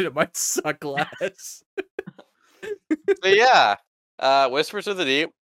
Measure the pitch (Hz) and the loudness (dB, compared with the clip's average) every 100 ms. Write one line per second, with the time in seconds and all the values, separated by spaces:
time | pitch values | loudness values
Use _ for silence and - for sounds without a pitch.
0 | 175 139 160 - - - 151 151 147 139 | -4 -4 -4 -4 -6 -4 -6 -6 -6 -6
1 | 151 - 196 - - - _ - - - | -6 -6 -10 -10 -20 -20 _ -14 -14 -14
2 | - - - _ _ _ 415 403 - 311 | -18 -18 -20 _ _ _ -12 -10 -6 -4
3 | - 392 190 196 254 196 113 101 _ _ | -2 0 2 4 6 6 4 2 _ _
4 | _ - 131 139 135 135 156 208 208 190 | _ -4 2 2 2 0 -4 -6 -6 -4
5 | 143 139 165 _ | 0 0 -2 _